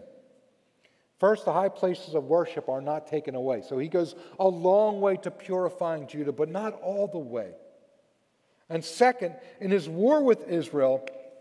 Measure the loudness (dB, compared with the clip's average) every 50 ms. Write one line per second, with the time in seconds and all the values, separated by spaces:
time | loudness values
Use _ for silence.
0 | -14 -20 -20 -20 -20 _ _ _ _ _ _ _ _ _ _ _ _ _ _ _
1 | _ _ _ _ 4 4 4 2 0 0 2 2 2 0 0 0 0 0 0 -4
2 | -6 -4 -4 -2 0 2 2 2 2 0 -4 -6 -6 -4 -4 -4 -4 -4 -4 -6
3 | -4 -4 -4 -4 -4 -4 -6 -4 -2 -2 -2 -4 -6 -6 -4 -4 -2 0 0 0
4 | 0 0 -4 -10 -20 -12 -2 2 2 2 2 4 4 6 6 6 6 4 2 2
5 | 2 2 2 0 -2 -8 -10 -10 -6 -4 -2 0 0 -2 -2 -4 -4 -4 -4 -4
6 | -8 -8 -8 -6 -4 -4 -2 -2 -2 -2 -2 -4 -4 -6 -6 -6 -6 -4 -2 -2
7 | -2 -2 -4 -6 -8 -6 -6 -6 -6 -8 -12 -18 -20 -20 -20 _ _ _ _ _
8 | _ _ _ _ _ _ _ _ _ _ _ _ _ -6 -6 -6 -6 -6 2 4
9 | 4 4 4 2 -4 -6 -6 -10 -16 -20 -14 -8 -2 0 0 0 0 -2 -2 0
10 | 2 4 4 4 4 4 2 2 0 -2 -2 -2 -2 -2 0 2 2 2 2 0
11 | -4 -8 -14 -16 -18 -20 -20 -20